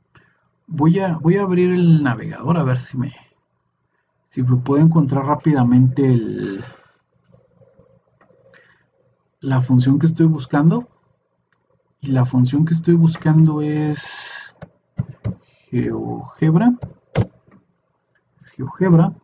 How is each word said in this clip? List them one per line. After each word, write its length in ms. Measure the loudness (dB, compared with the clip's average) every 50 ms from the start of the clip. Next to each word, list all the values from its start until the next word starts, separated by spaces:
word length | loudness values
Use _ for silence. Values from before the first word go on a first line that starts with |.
| _ _ _ _ _ _ _ _ _ _ _ _ _
Voy 320 | -12 -4 0 2 2 2 2
a, 180 | 0 -4 -4
voy 200 | -2 0 0 0
a 40 | 2
abrir 300 | 0 0 0 0 0 0 2
el 300 | 2 4 4 4 4 2
navegador 540 | 0 -4 -4 -8 -12 -12 -8 -4 -4 -2
a 60 | -2 -2
ver 180 | -2 -4 -4
si 160 | -6 -8 -8
me, 180 | -8 -8 -8 -10 -14 _ _ _ _ _ _ _ _ _ _ _ _ _ _ _ _ _ _ _ _ _
si 160 | _ _ -4 -2
lo 160 | 0 0 0
puedo 240 | 0 0 2 4 4
encontrar 420 | 4 4 2 0 0 -2 -2 -2
rápidamente 800 | -2 -4 -2 0 0 0 2 2 4 4 4 4 4 2 0 0
el, 580 | 2 2 0 -2 -4 -6 -8 -8 -8 -8 -10 -14 -16 -20 _ _ _ _ _ _ _ _ _ _ _ _ _ _ _ _ _ _ _ _ _ _ _ _ _ _ _ _ _ _ _ _ _ _ _ _ _ _ _ _ _ _ _ _ _ _ _ _ _ _ _ _ _
la 200 | -6 -2 -2 -2
función 380 | 0 2 2 2 4 2 2 2
que 80 | 2
estoy 180 | 0 2 2 2
buscando. 600 | 2 2 0 -4 -4 -2 2 2 2 2 2 -2 -8 _ _ _ _ _ _ _ _ _ _ _ _ _ _ _ _ _ _ _ _ _ _
Y 60 | -6
la 180 | -2 0 0 0
función 400 | 0 0 0 0 2 0 0 0
que 80 | 0 -2
estoy 200 | -2 0 2 2
buscando 680 | 4 4 2 0 0 0 2 4 4 4 2 2 -2
es 380 | -4 -4 -4 -2 -2 -4 -4 -6 -10 -16 -18 -20 -20 -18 -20 -20 -20 -20 _ _ -20 -20 _ _ _ _ _ -10 -10 -10 -14 _ -10 -10 -10 -10 _ _ _ _ _ _
GeoGebra. 1040 | -6 -4 -4 -4 -6 -6 -8 -8 -10 -12 -12 -16 -6 -2 0 2 2 2 2 2 0 0 -6 -14 -18 _ _ _ -6 -4 -4 -4 _ _ _ _ _ _ _ _ _ _ _ _ _ _ _ _ _ _ _ _ _ _
Es 100 | _ _
GeoGebra. 640 | _ -12 -12 -12 -6 -2 2 4 4 4 4 2 -2 -8